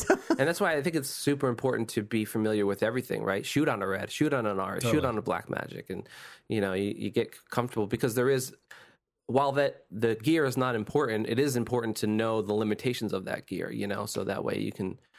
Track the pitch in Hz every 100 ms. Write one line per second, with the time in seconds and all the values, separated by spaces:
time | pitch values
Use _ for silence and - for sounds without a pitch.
0 | - 359 - - 139 170 196 156 147 160
1 | 135 - - 143 135 117 131 117 113 -
2 | 101 110 107 113 107 107 101 98 107 123
3 | 123 107 107 98 - 139 147 110 95 95
4 | 101 - 151 139 110 98 95 95 120 151
5 | 131 110 - 87 - - - - - 95
6 | - - - - - 110 98 95 101 110
7 | 104 120 113 - - - 123 - 101 117
8 | 127 113 123 135 131 - - - - _
9 | _ _ - 123 139 139 139 - _ 101
10 | 113 110 117 160 139 123 127 117 107 143
11 | 135 110 107 117 143 120 117 123 113 107
12 | 107 107 113 113 101 104 107 107 131 123
13 | 107 95 - - - 90 87 - 101 101
14 | 104 - 98 98 110 101 107 - 92 -
15 | _